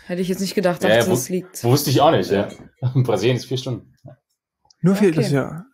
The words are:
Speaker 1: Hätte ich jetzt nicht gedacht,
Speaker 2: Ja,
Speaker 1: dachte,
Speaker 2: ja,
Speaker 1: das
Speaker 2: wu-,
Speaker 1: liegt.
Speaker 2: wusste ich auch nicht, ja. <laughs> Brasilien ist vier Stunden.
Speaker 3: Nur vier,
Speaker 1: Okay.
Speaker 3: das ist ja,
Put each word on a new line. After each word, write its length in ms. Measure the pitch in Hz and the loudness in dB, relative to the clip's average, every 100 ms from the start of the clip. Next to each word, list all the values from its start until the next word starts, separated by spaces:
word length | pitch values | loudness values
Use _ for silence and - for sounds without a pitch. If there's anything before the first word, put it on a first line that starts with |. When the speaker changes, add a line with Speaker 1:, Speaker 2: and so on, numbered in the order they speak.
| - | -10
Speaker 1:
Hätte 160 | 180 | -6
ich 80 | 185 | -4
jetzt 100 | 185 | -4
nicht 160 | 190 - | -6 -2
gedacht, 260 | 185 175 | -2 0
Speaker 2:
Ja, 60 | 185 | 2
Speaker 1:
dachte, 120 | 110 202 | 2 2
Speaker 2:
ja, 40 | |
Speaker 1:
das 140 | 185 - | 0 -2
Speaker 2:
wu-, 40 | |
Speaker 1:
liegt. 280 | 180 - - 117 | -6 -8 -4 0
Speaker 2:
wusste 240 | 127 156 | 2 2
ich 100 | 139 | 2
auch 120 | 147 | 4
nicht, 200 | 110 90 | 4 2
ja. 160 | 98 - - - _ | -2 -2 -8 -20 _
<laughs> 140 | 127 131 | -4 0
Brasilien 400 | 123 104 113 127 | 0 0 0 0
ist 100 | - | -4
vier 100 | 127 | -8
Stunden. 360 | 135 113 - _ - - _ _ _ _ _ _ | -6 -10 -12 _ -20 -20 _ _ _ _ _ _
Speaker 3:
Nur 160 | 165 196 | 0 2
vier, 140 | 202 | 2
Speaker 1:
Okay. 80 | 160 | 2
Speaker 3:
das 80 | - | 0
ist 60 | |
ja, 320 | 139 127 160 247 | 0 -2 -8 -16